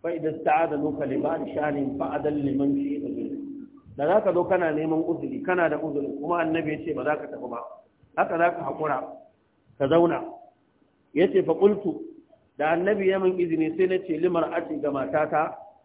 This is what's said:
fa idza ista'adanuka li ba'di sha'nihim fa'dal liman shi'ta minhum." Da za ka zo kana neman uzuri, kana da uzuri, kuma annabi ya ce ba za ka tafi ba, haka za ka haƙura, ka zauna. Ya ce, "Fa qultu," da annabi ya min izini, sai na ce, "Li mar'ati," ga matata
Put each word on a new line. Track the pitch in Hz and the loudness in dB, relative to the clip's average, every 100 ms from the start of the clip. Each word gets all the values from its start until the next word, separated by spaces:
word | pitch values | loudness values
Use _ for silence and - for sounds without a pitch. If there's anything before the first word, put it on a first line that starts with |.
fa | 165 | -4
idza | 170 156 | -4 -4
ista'adanuka | 151 - 151 160 147 147 139 | -2 2 4 2 0 -2 -2
li | 139 135 | -2 -2
ba'di | 147 160 139 | 0 -2 -4
sha'nihim | 147 151 143 135 - | -2 -2 0 -2 -2
fa'dal | 139 147 147 147 | -4 -2 -2 0
liman | 139 131 139 | 0 2 2
shi'ta | 139 - - 120 | 0 -2 -4 -6
minhum." | 117 113 - - - - - - - | -6 -6 -8 -10 -12 -16 -20 -20 -4
Da | 147 | 2
za | 202 | 4
ka | 208 | 4
zo | 175 | 2
kana | 175 185 165 | 2 2 2
neman | 156 156 160 | 0 0 0
uzuri, | 165 170 135 - | 0 -2 -4 -6
kana | - 180 165 | -2 2 2
da | 147 | 2
uzuri, | 156 143 143 139 | -2 -4 -4 -6
kuma | 147 175 | -2 0
annabi | 160 165 156 | 0 0 -2
ya | 151 147 | -4 -4
ce | |
ba | 139 | -4
za | 131 151 | -2 -2
ka | 147 | -4
tafi | 113 120 | -10 -10
ba, | 120 - - _ _ _ - | -10 -12 -16 _ _ _ -2
haka | 196 170 | 0 4
za | 170 165 | 2 2
ka | |
haƙura, | 156 - 156 135 - - - _ _ _ _ _ | -6 -4 -2 -2 -4 -14 -20 _ _ _ _ _
ka | 139 | 2
zauna. | 165 170 143 - - - _ _ _ _ _ _ | 6 4 2 -6 -14 -20 _ _ _ _ _ _
Ya | 139 185 | 2 2
ce, | 190 | 4
"Fa | 160 | 2
qultu," | 160 202 208 175 143 - - _ - _ - | 4 4 4 -2 -6 -10 -16 _ -20 _ -2
da | 151 | 0
annabi | 170 185 214 190 | 2 2 2 2
ya | 190 | 4
min | 185 180 | 2 2
izini, | 175 160 160 160 | 0 2 0 2
sai | 185 | 2
na | 185 | 2
ce, | - 156 | -2 0
"Li | 180 | 2
mar'ati," | 170 156 170 165 151 | 2 0 -2 -4 -4
ga | 143 | -2
matata | 139 131 151 151 156 165 - - - | -2 0 0 2 2 0 -4 -18 -20